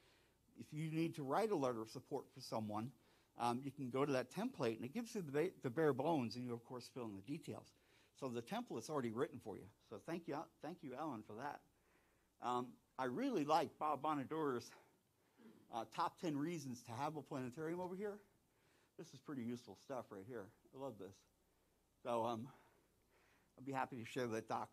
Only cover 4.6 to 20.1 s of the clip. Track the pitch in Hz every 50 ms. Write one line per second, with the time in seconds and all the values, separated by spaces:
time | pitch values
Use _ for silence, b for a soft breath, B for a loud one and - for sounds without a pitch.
4.6 | 135 120 113 - 113 135 - 240 233 226 - 208 170 139 135 147 160 185 - -
5.6 | - 135 117 160 160 147 131 123 135 165 165 139 120 107 107 123 123 123 117 117
6.6 | - - 131 120 - - - 131 120 110 98 98 101 127 147 160 - - 107 -
7.6 | - - B B B B B B B B B - 139 127 117 120 117 - 190 240
8.6 | 240 - 165 117 - - 156 139 120 117 107 120 156 - - 113 - 110 92 90
9.6 | 87 98 - _ _ - 113 98 - 165 165 170 - - 139 151 165 - _ _
10.6 | - 151 180 - 160 135 123 - - 156 123 104 101 - 104 110 139 143 - -
11.6 | - b b b b b b b b b b b b b b - 117 120 123 123
12.6 | 127 120 - - _ _ _ - 131 127 123 202 262 277 233 170 143 147 156 165
13.6 | 143 - - - 151 151 143 135 147 156 151 143 127 - 151 160 156 139 123 117
14.6 | 117 - B B B B B _ _ _ _ _ _ _ _ - - - - -
15.6 | - - 120 113 110 113 - 170 165 175 - - 190 165 147 139 147 170 175 156
16.6 | 135 131 117 - - 120 113 127 143 156 156 147 - - 160 131 127 - - 160
17.6 | 156 160 170 180 180 175 190 180 214 208 196 208 - _ _ _ _ b b b
18.6 | b b b b b b b - 170 - - 131 - - 147 127 113 120 123 117
19.6 | - 104 92 - - - 135 120 107 -